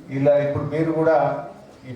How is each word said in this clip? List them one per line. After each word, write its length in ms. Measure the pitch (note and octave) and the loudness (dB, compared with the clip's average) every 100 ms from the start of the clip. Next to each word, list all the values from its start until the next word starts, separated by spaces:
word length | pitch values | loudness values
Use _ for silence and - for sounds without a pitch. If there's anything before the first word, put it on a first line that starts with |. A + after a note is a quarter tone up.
| - C3+ | -10 0
ఇలా 160 | C#3+ C#3+ C#3+ | 2 4 2
ఇప్పుడు 180 | D3 D3 | -2 -4
మీరు 180 | D3+ D#3+ D#3+ | -2 -2 0
కూడా 180 | D#3+ C#3+ - - - - - - | 2 2 2 -2 -10 -16 -20 -20
ఈ 40 | C3 | -18